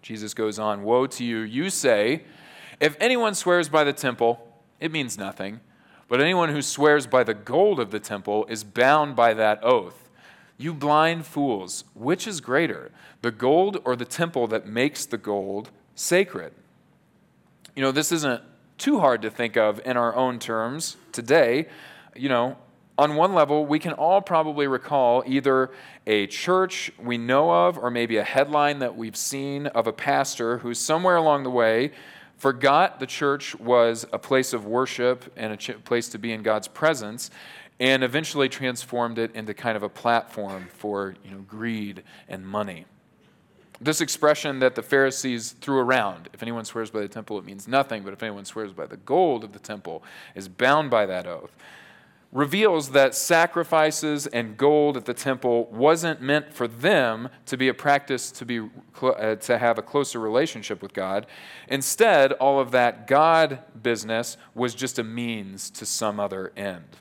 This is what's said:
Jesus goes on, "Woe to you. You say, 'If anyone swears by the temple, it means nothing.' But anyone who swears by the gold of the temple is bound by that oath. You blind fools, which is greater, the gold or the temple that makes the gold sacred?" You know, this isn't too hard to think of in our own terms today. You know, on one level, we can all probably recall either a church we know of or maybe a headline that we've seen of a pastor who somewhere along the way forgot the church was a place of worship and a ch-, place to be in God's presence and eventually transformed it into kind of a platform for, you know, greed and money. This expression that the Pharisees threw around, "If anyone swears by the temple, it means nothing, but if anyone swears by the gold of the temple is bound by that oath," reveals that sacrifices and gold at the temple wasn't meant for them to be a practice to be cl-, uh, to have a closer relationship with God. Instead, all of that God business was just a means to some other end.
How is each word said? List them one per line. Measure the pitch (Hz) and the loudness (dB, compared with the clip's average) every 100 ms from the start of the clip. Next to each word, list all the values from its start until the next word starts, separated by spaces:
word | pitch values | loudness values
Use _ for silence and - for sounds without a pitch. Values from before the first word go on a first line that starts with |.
Jesus | - 110 107 | -14 -12 -10
goes | - 110 104 | -4 -4 -2
on, | 107 101 | -4 -4
"Woe | 101 123 131 | 2 2 2
to | - | -4
you. | 120 113 | -6 -4
You | 110 120 185 | -4 -4 -4
say, | 185 135 107 107 160 - - - - - - | 0 2 4 2 -2 -6 -20 -20 -20 -20 -2
'If | 151 147 | -2 2
anyone | 220 247 220 196 | 0 2 0 -2
swears | 175 175 151 | 2 2 4
by | 156 | 2
the | 147 | 2
temple, | 139 135 117 117 120 - _ _ _ | 0 -4 2 0 0 -8 _ _ _
it | 160 | -6
means | 156 127 104 | -4 -6 -8
nothing.' | 98 - 98 113 _ _ _ _ _ | -10 -8 -10 -12 _ _ _ _ _
But | 123 | 2
anyone | 151 185 165 | 2 2 0
who | 147 | -2
swears | - - 151 147 120 | -4 2 6 6 4
by | 127 | 2
the | 113 | 2
gold | 104 104 139 208 170 | -2 -2 2 2 2
of | 107 | -2
the | 104 | -6
temple | - 104 98 104 107 | -6 -8 -2 -2 -2
is | 113 | -8
bound | 104 117 127 151 147 143 | -8 2 6 6 2 4
by | 117 | 4
that | 110 110 107 | 4 2 2
oath. | 117 127 90 - _ _ - - _ _ | 4 2 2 -16 _ _ -20 -20 _ _
You | 143 | -10
blind | 156 143 151 160 165 | -4 2 4 4 0
fools, | 156 147 143 104 92 - - | -6 -4 -2 -2 -6 -12 -14
which | - 120 185 226 | -8 -4 -2 -4
is | 175 | -10
greater, | 120 135 165 87 64 _ - _ | -2 0 0 -4 -12 _ -20 _
the | 120 | -6
gold | 113 123 156 196 196 | 0 2 4 2 -2
or | 123 123 | -4 -4
the | |
temple | 120 - 170 143 117 | -6 -4 -4 -2 -2
that | 110 104 | -2 -4
makes | 110 143 147 - | -2 -2 -4 -10
the | 113 | -8
gold | 104 101 98 101 113 _ _ | -4 -4 -4 -10 -12 _ _
sacred?" | - - 175 185 - 85 _ _ _ _ _ _ _ _ _ _ _ - | -10 0 0 0 -6 -14 _ _ _ _ _ _ _ _ _ _ _ -18
You | - | -2
know, | 135 | 0
this | 135 151 | 0 0
isn't | 170 147 120 - _ _ - | 0 0 -4 -8 _ _ -6
too | - 277 | 0 4
hard | 147 117 | 4 2
to | 107 | -2
think | - 117 113 | -4 -2 2
of | 107 104 127 | 2 0 -2
in | 123 | 0
our | 117 | 0
own | 113 131 120 | 0 -2 -2
terms | - 113 113 147 - - _ | -6 -4 -4 -6 -10 -12 _
today. | - 123 160 135 127 160 - - - - | -12 2 4 4 2 -2 -12 -20 -20 -20
You | - 135 | -8 -2
know, | 123 123 143 _ _ _ - | 0 0 -4 _ _ _ 0
on | 147 | 2
one | 151 180 | 4 2
level, | 185 143 151 | 4 4 2
we | 147 151 | 2 -2
can | 170 | -2
all | - 156 196 | -2 2 2
probably | 196 170 156 147 143 | 2 0 0 -2 0
recall | 127 - 143 123 123 | -2 0 2 4 4
either | 127 135 135 131 127 - - - - | 2 0 2 2 0 -4 -20 -14 0
a | 107 98 | 0 0
church | - - 185 185 - - - | -6 0 0 0 -4 -10 -10
we | 120 120 | -6 -6
know | 117 135 160 | 2 2 4
of | 170 175 165 | 4 2 0
or | 123 | -4
maybe | 120 117 110 | -2 0 -2
a | |
headline | - 135 147 147 147 143 | 0 0 2 2 0 0
that | 127 90 | -6 -6
we've | 113 107 | -10 -8
seen | - 139 139 139 147 | -8 -6 -6 -6 -4
of | - 113 | -2 -2
a | |
pastor | - - 139 135 - 117 120 | -2 -2 0 0 -4 -4 -4
who | 120 | -6
somewhere | 120 - 160 185 175 | -6 -2 0 4 4
along | 160 143 | 4 2
the | 135 | 0
way | 123 113 113 143 - - - - _ | 2 2 2 0 -6 -20 -20 -20 _
forgot | 139 123 135 147 190 - | -2 2 4 4 2 -2
the | 131 | -10
church | - 143 143 - - | -4 -2 -2 -6 -10
was | 117 123 117 113 110 | 2 4 4 2 -6
a | 107 | -8
place | - 135 127 | 0 0 0
of | 117 104 | -4 -2
worship | 117 127 - 123 127 - - | -2 -2 0 -2 -2 -8 -10
and | 110 | -10
a | 104 | -8
ch-, | - 107 | -10 -12
place | - 120 113 | -2 -2 -2
to | 110 | -8
be | 113 | -8
in | 110 | -4
God's | 110 107 104 | 0 0 -2
presence | - 156 143 104 120 - - - - - _ | 0 0 0 -6 -12 -14 -16 -20 -20 -20 _
and | 127 135 | 2 4
eventually | 127 139 156 147 131 | 2 -2 -4 -2 -2
transformed | - 131 123 - 120 117 117 | 0 -6 -6 -6 -4 -4 -2
it | 113 | -6
into | 113 110 | -6 -10
kind | 104 123 107 | -6 -4 -4
of | |
a | 101 | -6
platform | - 120 117 - - 98 95 90 | -4 0 0 -2 -10 -10 -10 -14
for, | - 104 101 98 92 | -12 -8 -6 -8 -12
you | 95 | -20
know, | 98 98 | -20 -18
greed | 107 117 113 104 92 - - - | -10 -6 -6 -8 -12 -20 -20 -16
and | 92 | -16
money. | 95 104 101 85 - _ _ _ _ _ _ _ _ - | -8 -6 -6 -10 -18 _ _ _ _ _ _ _ _ -6
This | 131 151 | -4 -2
expression | 156 - 151 147 151 135 | -4 2 2 2 -2 0
that | 127 | 0
the | 123 | 0
Pharisees | 107 139 135 131 131 120 110 | 0 2 2 0 -4 -6 -8
threw | - - 135 | -14 -2 0
around, | 123 131 101 87 85 | 4 2 0 -6 -18
"If | - | -12
anyone | 113 117 | -10 -8
swears | 110 117 107 | -8 -8 -6
by | 110 | -6
the | 101 | -6
temple, | 113 110 104 | -10 -10 -10
it | |
means | 92 98 98 | -10 -18 0
nothing, | 131 139 110 | 0 0 -6
but | 98 | -10
if | 98 | -10
anyone | 113 101 | -10 -10
swears | 101 110 104 | -12 -10 -12
by | 90 76 | -10 -14
the | 95 | -14
gold | 98 151 180 120 | -2 2 2 0
of | 107 | -6
the | 113 | -18
temple | - 104 87 82 - - - | -14 -12 -10 -12 -14 -20 -18
is | - 95 | -16 -16
bound | 92 123 147 147 | 0 4 4 4
by | 117 101 | 2 2
that | 92 87 | -4 -8
oath," | 85 - _ - - - - _ _ _ | -12 -14 _ -20 -20 -20 -20 _ _ _
reveals | 127 143 185 214 165 143 | -2 0 2 4 2 4
that | 135 135 | 4 4
sacrifices | 131 - 170 165 170 165 160 156 151 156 147 143 | 2 2 4 4 0 0 4 2 0 -4 -4 -4
and | 117 113 110 | -6 -6 2
gold | 139 151 147 143 | 4 4 2 0
at | |
the | - | -6
temple | 120 139 127 123 117 113 | -6 -4 -2 0 0 0
wasn't | 107 139 165 170 156 | 2 4 4 0 -4
meant | 131 151 147 | 0 -2 -2
for | - 120 | -6 -6
them | 113 151 185 123 110 127 - | -2 2 4 2 -2 -10 -16
to | - 127 | -10 0
be | 131 | 0
a | |
practice | 123 147 143 139 131 - | 0 2 2 0 -6 -6
to | - 120 | -12 -8
be | 117 107 - - - | -8 -8 -16 -20 -2
cl-, | 127 120 | -2 0
uh, | 110 | -2
to | 110 - 117 | -4 -2 0
have | 120 113 | 2 0
a | |
closer | - 143 135 120 | -2 -2 -2 -4
relationship | 110 117 156 117 101 98 | -2 0 0 -4 -10 -10
with | 98 | -8
God. | - 95 98 - - - - - | -8 -4 -4 -6 -20 -20 -20 -6
Instead, | 139 131 - 226 165 135 | -4 -4 4 6 8 6
all | 139 135 139 | 4 2 2
of | 123 | 2
that | 127 120 - 117 | 4 2 0 2
God | 139 160 165 156 135 - 113 | 4 6 6 4 -2 -14 -6
business | 120 113 107 113 120 - - | -2 -2 -2 -4 -4 -10 -16
was | - 123 | -4 -4
just | 117 127 - | -4 -6 -6
a | |
means | 113 117 120 110 98 95 - | -6 -6 -6 -8 -10 -14 -16
to | - | -12
some | - - 110 104 | -8 -4 -4 -4
other | 101 95 95 - | -6 -6 -10 -10
end. | 101 90 76 - | -10 -10 -16 -20